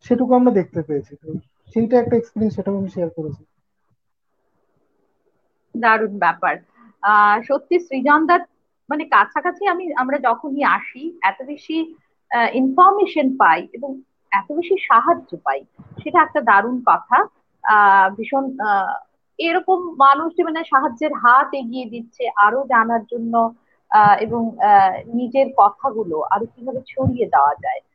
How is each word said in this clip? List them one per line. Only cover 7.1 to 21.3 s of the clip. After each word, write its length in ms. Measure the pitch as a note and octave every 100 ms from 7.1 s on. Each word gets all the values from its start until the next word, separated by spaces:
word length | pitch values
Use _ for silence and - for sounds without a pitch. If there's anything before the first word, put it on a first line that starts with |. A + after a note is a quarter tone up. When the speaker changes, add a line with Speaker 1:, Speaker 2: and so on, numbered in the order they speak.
| G#3 G#3 G#3+ A#3
Speaker 2:
সত্যি 320 | C#4+ - F4
সৃজন 460 | F4 C4+ C#4+ D4 D#4+
দা, 140 | F4 F4+ _ _ _ _
মানে, 160 | D4+ D#4
কাছাকাছি 600 | G#3+ G#3 D4+ F4 F4 G4
আমি, 260 | F4 F4+
আমরা 240 | B3 B3+ C#4+
যখনই 460 | C4 A#3+ D4 C4+
আসি 560 | A#3 F#3 - B3+ D#4+ -
এত 200 | F#3+ G3
বেশি, 520 | C4 D4 - D#4+ D#4+ - _ _ _
আহ, 260 | A#3+ A#3 A#3+
ইনফরমেশন 840 | C4 D#4 F#4 G4+ F#4+ D#4+ C4+ C4
পাই 300 | F3+ E3 -
এবং 280 | - C#4 C4 _ _ _
এত 200 | G3 -
বেশি 240 | D4+ F4 G4 -
সাহায্য 500 | A3+ - - - E3+
পাই, 220 | - C#3 _ _ - -
সেটা 180 | D4+ F4
একটা 200 | D4+ D4+
দারুণ 400 | A#3 G3+ A3 B3+ A#3
কথা। 420 | F3 - C4 G#4 _ _ _
আহ, 520 | - G#3+ G3+ G3 F#3+ G3
ভীষণ, 440 | A3+ C4+ C4+ C4
আহ, 440 | A3 G3+ F#3 - _ _ _ -
এরকম 580 | E4 F4+ F4+ F#4 F4+ D#4+
মানুষ 380 | C#4 C#4+ E4 F4
যে, 60 |
মানে, 200 | E4+ D#4+
সাহায্যের 500 | E4 C4+ D4 A#3 D4+
হাত 340 | D4 A#3+